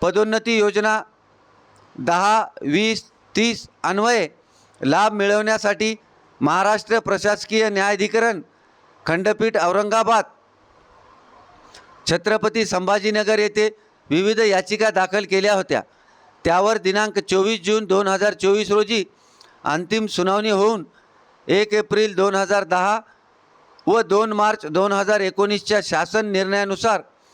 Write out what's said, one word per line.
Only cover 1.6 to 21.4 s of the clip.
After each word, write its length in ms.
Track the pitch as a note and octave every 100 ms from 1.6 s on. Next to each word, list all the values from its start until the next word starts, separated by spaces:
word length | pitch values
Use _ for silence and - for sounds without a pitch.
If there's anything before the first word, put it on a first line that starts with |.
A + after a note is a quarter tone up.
| _ _ _ -
दहा, 460 | B2+ F3 G3 A3 G3+ -
वीस, 420 | C#3 D#3 A3 G#3+ - _ _ -
तीस 320 | A#3 A3 - _
अन्वये 460 | D#3+ F#3+ A3+ A#3 D#3 _ _ _ _ -
लाभ 320 | C3 D#3+ G#3+
मिळवण्यासाठी 840 | G#3 G3+ G#3 G#3+ A3 G#3 G3+ A3 A3 _ _ _ -
महाराष्ट्र 580 | C#3+ F3 G3 G#3+ - A3+
प्रशासकीय 720 | F#3+ G3 G3+ G#3 - A3 A3
न्यायाधिकरण, 720 | G3+ G3 G3+ G3+ G#3+ A#3 F#3+ - _ _ _ _ _ -
खंडपीठ, 500 | E3 G3 G#3+ A3+ A3
औरंगाबाद, 680 | F3 F#3+ G#3 A3+ A3 A3+ - _ _ _ _ _ _ _ _ - _ - - - - - - - -
छत्रपती 540 | E3+ G#3 G#3+ G#3 A3+ G#3+
संभाजीनगर 720 | F#3+ F#3 G3+ G3+ G#3+ G#3 G#3+
येथे 300 | G#3 G#3 G#3+ G#3+ _ _ -
विविध 300 | D#3 G3 A3
याचिका 500 | A3 F#3+ F#3+ G#3 A3
दाखल 340 | F#3+ F#3 G3+
केल्या 300 | F#3+ F#3+ G3
होत्या. 260 | G3+ F#3 B2 - _ _ _ _ _
त्यावर 340 | E3 F3+ G3+ A3
दिनांक 400 | F3+ G3 G#3+ G3+
चोवीस 420 | - F#3 G3 A3+
जून 240 | F3 A3
दोन 240 | G3+ F#3+ G3+
हजार 240 | F#3+ G#3
चोवीस 380 | G3 F#3+ G#3 F#3+
रोजी 340 | G3+ G#3 A3+ F3+ _ _ _ - _
अंतिम 420 | - D3+ F3 A3 G#3+
सुनावणी 440 | - F#3+ G3 A3
होऊन 340 | G3 G#3 A3 D3 _ _ _ _ _